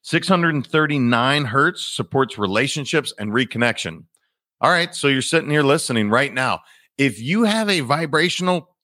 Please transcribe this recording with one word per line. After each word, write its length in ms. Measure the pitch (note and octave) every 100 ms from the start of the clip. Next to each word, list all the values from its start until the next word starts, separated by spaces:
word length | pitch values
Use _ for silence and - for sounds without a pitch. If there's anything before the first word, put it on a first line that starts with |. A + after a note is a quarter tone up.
Six 260 | - E3 -
hundred 280 | F#3 E3+ D3
and 100 | A#2+
thirty-nine 800 | D#3+ D3+ D3 A#2+ A#2+ B2+ D3 C3+
hertz 400 | C3+ D#3 F3 -
supports 540 | - - C3+ B2+ -
relationships 720 | G2+ G#2 C3+ D#3 C3 D#3 - -
and 140 | G#2
reconnection. 720 | A2+ B2 A#2 A#2+ A2 F2 D#2+ - _ _ _ _ _
All 100 | D3
right, 240 | F3 E3+ -
so 140 | C#3
you're 120 | C3+
sitting 300 | - E3 D3+
here 100 | D3+
listening 480 | C#3 D#3 - A#2 G#2
right 240 | A#2 C#3
now. 280 | A#2+ B2+ F2 _ _ _ -
If 240 | C#3 G2+
you 220 | A#2+ G3+
have 260 | A3 A3 G#3
a 120 | F#3
vibrational 920 | B2 D3 E3 D#3 E3+ - F#3 F3+ E3+ _